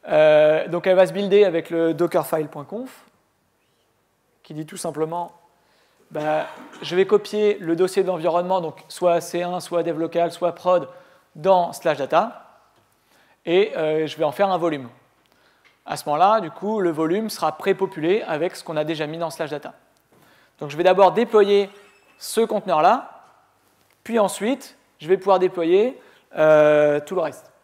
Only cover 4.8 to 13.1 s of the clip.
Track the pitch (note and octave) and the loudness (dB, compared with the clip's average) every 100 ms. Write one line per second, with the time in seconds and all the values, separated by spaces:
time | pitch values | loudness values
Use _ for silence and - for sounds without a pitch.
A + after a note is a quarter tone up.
4.8 | E3+ D3 D#3+ E3+ F3 _ _ _ _ _ | -10 -6 -6 -4 -10 _ _ _ _ _
5.8 | _ _ _ D#3 D3+ D#3 - - - - | _ _ _ -6 -2 -2 -4 -14 -20 -16
6.8 | D3 F3 F#3+ G#3 G#3 G#3 G#3 G3+ E3 E3 | -4 0 2 2 0 0 0 0 -4 0
7.8 | F#3 F#3+ F3+ F3 E3 E3 F3+ F#3+ D#3+ - | 0 0 -2 -2 -2 -2 -2 -4 -4 -12
8.8 | - - F3+ E3+ E3+ - F3 F3+ - F3 | -20 -2 0 0 -2 -6 -6 -8 -6 -4
9.8 | E3+ D#3 E3 E3+ E3+ E3+ F3 E3 F3+ F3+ | -4 -4 -4 -2 -2 -2 -6 -4 0 0
10.8 | F3+ - _ _ _ D#3+ E3+ F#3 E3+ - | 0 -18 _ _ _ -6 2 2 2 -4
11.8 | E3+ C#3+ C3+ D#3+ A3+ - - _ _ _ | -4 -2 0 0 0 -8 -20 _ _ _
12.8 | _ _ _ | _ _ _